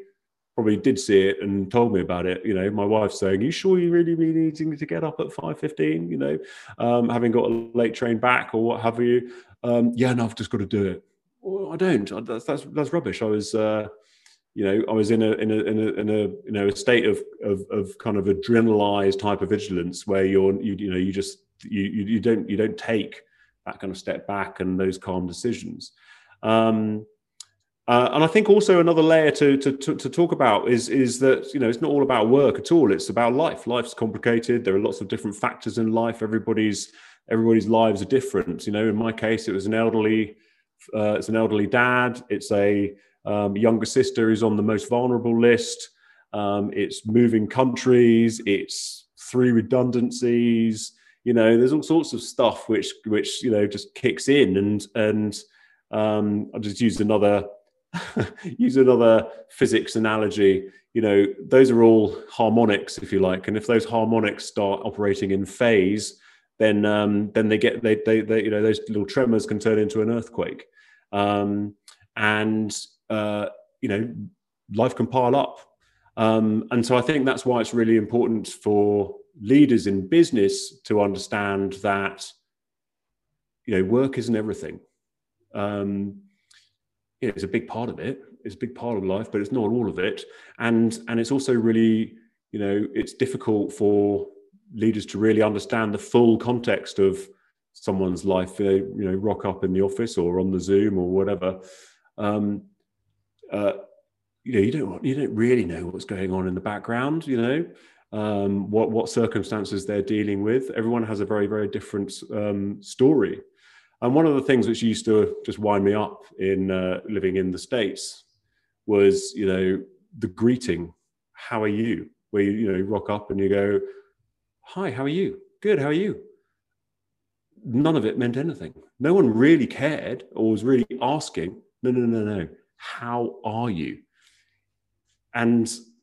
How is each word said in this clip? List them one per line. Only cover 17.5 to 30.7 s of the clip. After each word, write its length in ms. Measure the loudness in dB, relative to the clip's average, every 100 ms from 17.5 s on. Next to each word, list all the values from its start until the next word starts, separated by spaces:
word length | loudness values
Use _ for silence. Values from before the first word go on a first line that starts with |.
| -4 -4
of 260 | -4 -6 -6
kind 180 | -4 -2
of 100 | 0
adrenalized 920 | -2 2 4 4 4 2 2 0 0
hypervigilance 880 | -2 -2 -2 -2 -2 -6 -6 -8 -2
where 160 | 0
you're, 300 | 2 4 2 0
you, 140 | -4 -6
you 140 | -4
know, 60 | -2
you 140 | -2
just, 280 | -4 -8 -12 _ _
you, 180 | -8 -4
you, 220 | -4 -4 -2
you 140 | 0
don't, 280 | 2 0 -2
you 60 | -2
don't 220 | -2 -4
take 460 | -4 -4 -4 -14 _ _ _ _ -16
that 140 | -12
kind 100 | -12
of 80 | -10
step 300 | -8 -8 -6
back 320 | -6 -6 -6
and 200 | -4 0
those 200 | -2 -2
calm 260 | -6 -6 -6
decisions." 680 | -6 -6 -6 -10 -16 -18 _ _ -20 _ _
Um, 640 | 2 4 4 0 -2 -4 -10 _ _ _ -20 _ _ _ 2
uh, 220 | 2 4
and 100 | 2
I 40 | 2
think 220 | 2 6
also 300 | 4 6 4
another 220 | 6 4
layer 300 | 6 6 4
to, 260 | 4 4 4
to, 140 | 0 -2
to, 200 | -4 -4
to 140 | -4
talk 220 | 0 0
about 380 | 4 4 4
is, 180 | 2